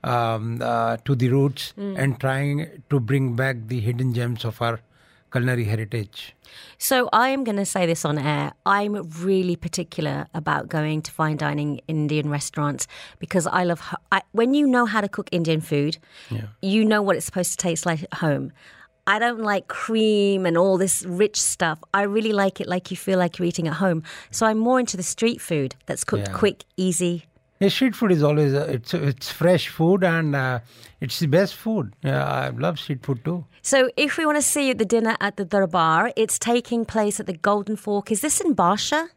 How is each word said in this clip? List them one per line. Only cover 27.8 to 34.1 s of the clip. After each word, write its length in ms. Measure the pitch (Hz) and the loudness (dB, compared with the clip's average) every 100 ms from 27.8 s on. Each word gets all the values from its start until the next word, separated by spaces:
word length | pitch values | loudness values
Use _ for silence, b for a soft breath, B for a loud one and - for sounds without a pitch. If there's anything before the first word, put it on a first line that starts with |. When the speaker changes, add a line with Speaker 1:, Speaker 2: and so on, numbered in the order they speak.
| 262 | 0
Speaker 1:
food 180 | 208 220 | 2 2
is 100 | 175 | 4
always, 320 | 147 151 143 | 4 4 4
uh, 120 | 139 147 | 2 0
it's, 260 | 131 - | -4 -4
it's 360 | 175 143 127 - | -2 0 -2 -6
fresh 380 | - 165 180 - | 0 4 4 2
food 360 | - 160 190 | 0 2 4
and, 300 | 180 165 156 | 4 2 0
uh, 260 | 143 131 123 - B B B | 0 0 -2 -6 B B B
it's 160 | 139 - | -8 -2
the 80 | 160 | 4
best 280 | 151 196 | 4 4
food. 380 | - - 220 107 - | -2 -4 -2 -4 -4
Yeah, 220 | - 135 | -2 0
I 240 | 139 131 131 | 0 0 -2
love 300 | 117 156 160 | -2 -2 -4
street 260 | - 135 | -6 -8
food 180 | - 127 | -4 -4
too. 200 | 151 175 - b | -4 -6 -8 b
Speaker 2:
So 280 | - 269 254 - | 0 4 4 2
if 200 | 294 | 0